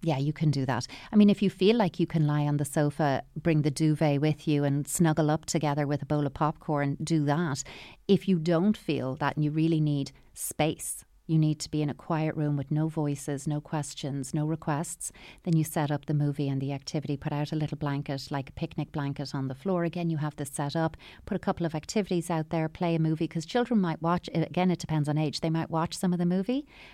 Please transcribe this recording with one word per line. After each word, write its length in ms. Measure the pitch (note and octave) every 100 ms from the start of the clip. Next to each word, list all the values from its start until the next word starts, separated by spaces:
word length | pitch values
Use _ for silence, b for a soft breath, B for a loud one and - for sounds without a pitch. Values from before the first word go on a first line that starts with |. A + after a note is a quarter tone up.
Yeah, 160 | D#3+ C3+
you 160 | C#3+
can 160 | - D#3
do 160 | C#3 C3
that. 220 | A2 - B B
I 40 | G#3+
mean, 120 | G#3
if 120 | G3
you 80 | F#3+
feel 240 | - F#3+ A#3+
like 240 | F#3 -
you 80 | E3
can 180 | E3+ D3
lie 220 | D3 D3
on 100 | D3
the 80 | C#3+
sofa, 560 | E3 D3 - D3+ C3 - D#3+
bring 260 | E3+ D#3
the 80 | D3
duvet 520 | C#3 D#3 D3 D#3 C#3+
with 260 | D#3 D3+ -
you 160 | D3
and 240 | C#3+ C#3+ C#3+
snuggle 420 | - E3 D#3 D3+
up 160 | D3+ -
together 400 | E3 D3+ C#3+ C#3+
with 160 | D3
a 60 | -
bowl 180 | D3+ C#3+
of 80 |
popcorn, 640 | - D3+ D#3 - D3 C#3+ C#3+
do 220 | D#3 E3 C#3+
that. 380 | D3 E3+ C3 B B B B -
If 200 | F#3+ -
you 120 | F3+
don't 360 | D#3+ E3 G3+ G#3
feel 360 | - C3+ B2+ C3
that 180 | C#3+ -
and 100 | D3
you 60 |
really 300 | D#3 D#3+ D#3+
need 300 | D3+ C#3+ C3+ b b
space, 720 | - - - D3+ - - - - _ -
you 120 | D#3+
need 180 | D#3 D3+
to 140 | -
be 100 | D3+
in 80 | D3
a 40 |
quiet 420 | D3+ - D#3+ D#3 D#3
room 220 | D3 C#3+
with 120 | C3+
no 200 | D3+ D#3
voices, 580 | D#3 D3 C#3 - C#3 -
no 140 | D3
questions, 720 | D3 D#3 C#3+ - D3 C#3 C3
no 120 | D#3 D3+
requests, 640 | D#3 D#3+ D3 E3+ - - B B B
then 120 | - D#3+
you 80 |
set 260 | D#3 E3+ D3
up 160 | D3 -
the 80 |
movie 360 | D3 D3 C#3+ C#3
and 100 | C3+
the 140 | C3+
activity, 420 | C#3 - D#3 C#3 C#3
put 160 | -
out 220 | D3 D3
a 20 | D#3
little 220 | D3+ -
blanket, 500 | D3 C#3 D3 C#3 -
like 200 | C#3+ C3+
a 20 |
picnic 400 | - D#3+ - C#3+
blanket 420 | D#3 C#3+ C#3+ C#3
on 140 | C#3+ C3+
the 80 | C3
floor. 300 | F#3+ F3+ E3+
Again, 240 | F3 E3+
you 80 | D#3+
have 180 | D3+ -
this 140 | C#3+
set 240 | - C#3+ E3
up, 220 | D#3+ - B B -
put 120 | F#3+
a 20 |
couple 260 | - F#3 E3+
of 100 | D#3
activities 540 | - A3 F#3+ F3 D#3+
out 200 | D#3+ D#3
there, 180 | E3 D#3+
play 260 | - F3 E3
a 40 |
movie, 260 | D#3+ D#3 E3
'cause 200 | E3 -
children 340 | A#3+ A#3+ A3+
might 220 | F3 D#3
watch, 280 | E3 F3 -
again, 360 | E3 - F3+ F3+
it 100 | E3+
depends 280 | - D#3 D3
on 100 | D3+
age, 220 | D3+ -
they 100 | D#3+
might 200 | D#3+ -
watch 240 | D#3+ E3 -
some 140 | F#3
of 80 | F3
the 60 | F3
movie 420 | F#3 G3 C4 C#4+ B B